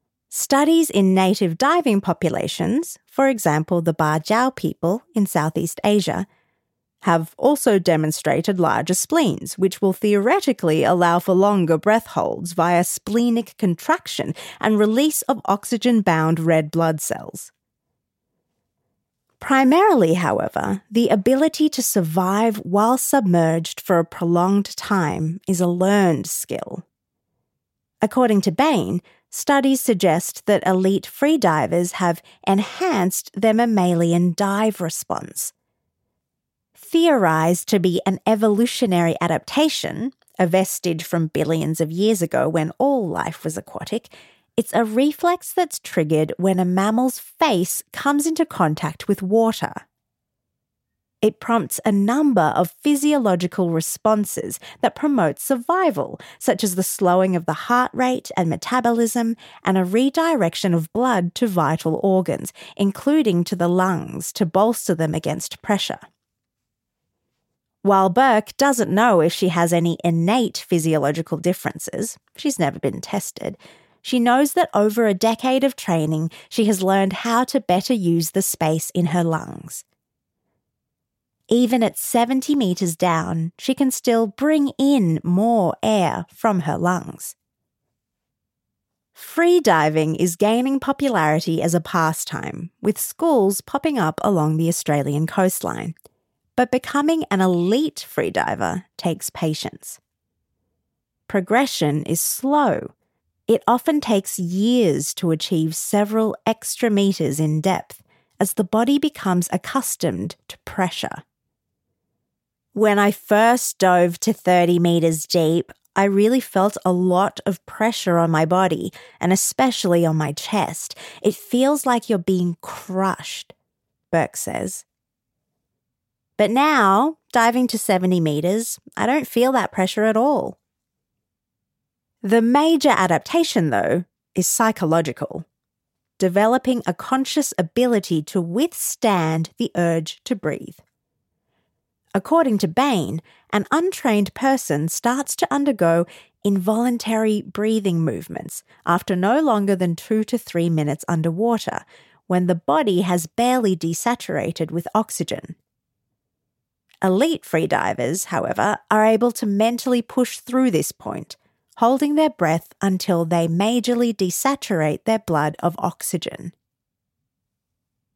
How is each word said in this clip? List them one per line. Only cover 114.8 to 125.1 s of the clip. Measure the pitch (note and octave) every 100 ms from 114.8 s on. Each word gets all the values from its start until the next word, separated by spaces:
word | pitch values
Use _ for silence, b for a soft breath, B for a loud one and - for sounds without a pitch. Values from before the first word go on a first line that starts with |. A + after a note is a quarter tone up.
| E3+ E3+ E3 D#3 -
deep, | F3+ D#3+ E3 - - _
I | -
really | G3+ G3 G#3+ B3+
felt | - F#3+ G3 - F3+
a |
lot | F3+ F#3 F3+ G3 -
of | - F3+ -
pressure | - A3 - F#3+ E3+
on | E3
my | D#3+ D#3+
body, | F3+ F#3 D#3+ F3+ B B B
and | F3
especially | F#3+ - - C4 - F#3 E3+ E3
on | D#3+
my | D3+
chest. | D3 - G#3 - D#3+ - B B B
"It | G#3
feels | G#3 - B3 C4+ D4
like | C4 A#3+ -
you're | G3+
being | E3+ F#3 F3 E3+
crushed," | - - - F#3 F#3+ - - - - _ _ _ _ _ _
Burke | E3 C#3 -
says. | - - F#3+ - - _ _